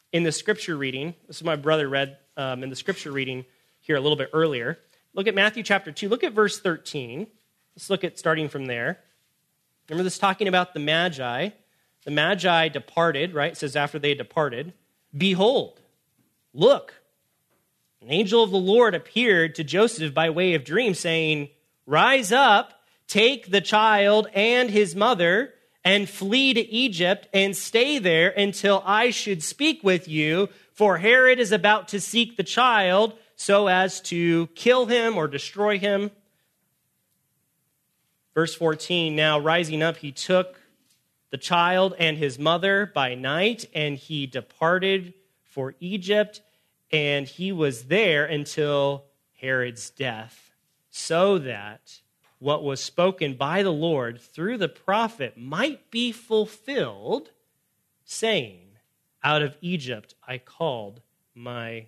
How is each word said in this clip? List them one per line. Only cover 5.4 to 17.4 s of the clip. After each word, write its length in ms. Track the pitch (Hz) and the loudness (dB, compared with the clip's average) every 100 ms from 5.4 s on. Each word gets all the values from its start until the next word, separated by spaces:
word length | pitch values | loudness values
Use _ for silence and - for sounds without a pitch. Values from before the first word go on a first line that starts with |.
| 208 226 | 0 0
chapter 280 | 202 196 165 | -2 -2 -2
two. 160 | 143 202 | -8 -4
Look 160 | 254 | -2
at 80 | 349 | 0
verse 300 | 214 208 - | 2 0 0
thirteen. 680 | 190 156 - 151 120 131 214 _ _ _ _ - | -4 -4 -6 -10 -8 -10 -12 _ _ _ _ -14
Let's 140 | - | -6
look 160 | 190 175 | -4 -4
at 120 | - | -4
starting 300 | 170 160 147 | -2 -2 -4
from 200 | 139 135 | -6 -8
there. 320 | 120 127 - _ _ _ _ _ _ _ _ - | -6 -6 -8 _ _ _ _ _ _ _ _ -8
Remember 160 | 160 185 | -4 -4
this 120 | - | 0
talking 300 | 196 190 196 | 0 0 2
about 260 | 180 175 | 2 2
the 60 | 151 | -2
Magi. 680 | 147 160 180 139 123 123 190 - _ _ _ _ - | 0 0 0 -2 -6 -4 -6 -8 _ _ _ _ -6
The 60 | |
Magi 560 | 147 160 196 180 165 160 | -2 0 0 2 2 2
departed, 640 | 143 - - 170 139 175 | -2 -6 0 2 0 -2
right? 180 | 156 143 | -2 -4
It 60 | 156 | -4
says, 180 | 147 147 | -6 -2
"After 240 | 143 151 | -2 -2
they 140 | 147 | -2
departed, 600 | 139 117 - 143 120 160 - _ _ _ 143 | -2 -2 -2 -2 -4 -10 -16 _ _ _ -2
behold, 640 | 190 180 208 262 98 - _ _ _ _ _ _ _ | 0 4 2 2 -2 -10 _ _ _ _ _ _ _
look, 400 | 127 214 277 - - _ _ _ _ | 4 4 4 0 -20 _ _ _ _